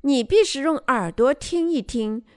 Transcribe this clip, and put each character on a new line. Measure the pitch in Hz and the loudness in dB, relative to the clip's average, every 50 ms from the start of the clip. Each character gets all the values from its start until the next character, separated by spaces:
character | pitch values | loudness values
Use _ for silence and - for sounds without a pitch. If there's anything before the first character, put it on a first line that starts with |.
你 | - 277 277 247 | 2 2 2 2
必 | 226 - 370 440 415 | 2 4 4 4 4
须 | - - 277 | 4 0 -2
用 | 269 320 311 | -2 -2 -2
耳 | 254 - - 254 226 185 165 | -2 -2 -2 -2 0 -2 -4
朵 | 170 - 233 262 | 0 2 2 2
听 | 294 - - - 349 349 330 339 | 2 -2 -4 -4 -2 -2 0 0
一 | 339 262 | -2 -2
听 | 196 - - 233 220 214 220 233 - _ _ | -4 -4 -6 -4 -4 -4 -6 -8 -10 _ _